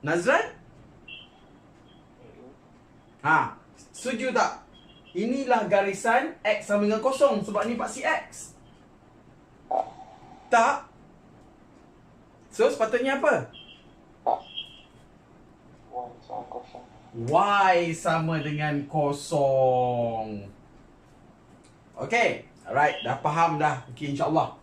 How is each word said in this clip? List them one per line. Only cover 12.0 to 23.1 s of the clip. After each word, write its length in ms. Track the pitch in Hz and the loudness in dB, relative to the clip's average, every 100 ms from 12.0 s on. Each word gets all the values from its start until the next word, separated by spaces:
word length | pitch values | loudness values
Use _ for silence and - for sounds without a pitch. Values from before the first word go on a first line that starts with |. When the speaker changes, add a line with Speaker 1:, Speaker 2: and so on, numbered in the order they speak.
| - - - - - | -20 -20 -20 -20 -20
Speaker 1:
So, 160 | - 247 | 2 2
sepatutnya 480 | 285 220 247 262 277 | 2 -2 0 0 2
apa? 320 | 302 214 120 - - - - - - - | 2 2 -2 -16 -20 -20 -20 -20 -20 -6
Speaker 2:
Tak. 180 | - - - - - - - - - - _ - - - - - - | -2 -2 -4 -12 -14 -18 -20 -20 -20 -20 _ -20 -20 -20 -20 -20 -14
Y 180 | 123 127 - | -12 -12 -16
sama 240 | - - 123 | -12 -12 -10
kosong. 320 | 123 - - - - - 117 | -14 -14 -20 -20 -20 -18 -10
Speaker 1:
Y 580 | 117 160 202 202 190 175 170 160 | 2 4 4 4 6 4 2 -2
sama 380 | 175 165 160 160 147 | 0 0 0 -2 -2
dengan 300 | 151 151 143 139 | -2 -2 -2 -2
kosong. 1600 | 156 143 143 - 151 139 135 131 127 123 120 117 113 110 104 101 - - - - - - - - - - - - - - - | 0 0 -2 -2 0 2 4 4 4 2 0 -2 -2 -6 -8 -12 -20 -20 -20 -20 -20 -20 -20 -20 -20 -20 -20 -20 -20 -20 -12
Okey. 480 | 139 233 202 - - - - | -4 0 0 -2 -12 -20 -4
Alright, 320 | 143 147 - | 2 2 0
dah 160 | - | -6